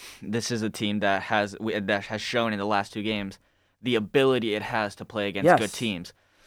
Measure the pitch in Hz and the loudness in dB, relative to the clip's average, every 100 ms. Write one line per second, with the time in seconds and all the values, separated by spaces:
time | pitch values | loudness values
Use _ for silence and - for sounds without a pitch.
0 | - - 101 113 110 120 110 - 107 104 | -18 -14 -4 -2 0 -2 -2 -2 -2 2
1 | 101 98 - 110 104 98 110 107 98 104 | 2 2 2 0 0 -2 -4 -2 0 -2
2 | 98 107 - 123 117 104 101 104 101 110 | -2 -6 -2 0 0 0 0 0 0 -4
3 | 107 107 98 - _ _ _ _ - 117 | -4 -4 -6 -10 _ _ _ _ 0 0
4 | 104 - 135 127 110 104 101 120 104 - | 2 4 6 4 2 -2 -2 -2 -2 -6
5 | 107 110 101 95 151 175 107 - 117 90 | -8 -4 -2 2 4 6 4 -2 -4 -4
6 | 90 - _ _ | -8 -16 _ _